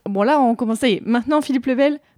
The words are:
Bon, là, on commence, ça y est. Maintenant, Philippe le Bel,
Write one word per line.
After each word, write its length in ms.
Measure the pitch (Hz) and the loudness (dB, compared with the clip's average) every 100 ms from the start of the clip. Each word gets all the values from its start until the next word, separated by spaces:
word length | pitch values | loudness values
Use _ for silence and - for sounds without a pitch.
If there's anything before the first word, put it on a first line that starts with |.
Bon, 180 | - 196 | -6 -2
là, 140 | 214 294 | 2 2
on 160 | 247 233 | 2 0
commence, 240 | 226 226 | -2 0
ça 80 | 254 | 0
y 80 | 180 | 0
est. 60 | - | 0
Maintenant, 340 | 240 247 302 | -2 0 -2
Philippe 240 | 294 262 | 0 -2
le 100 | 262 | 0
Bel, 260 | 247 277 294 _ | 0 0 -2 _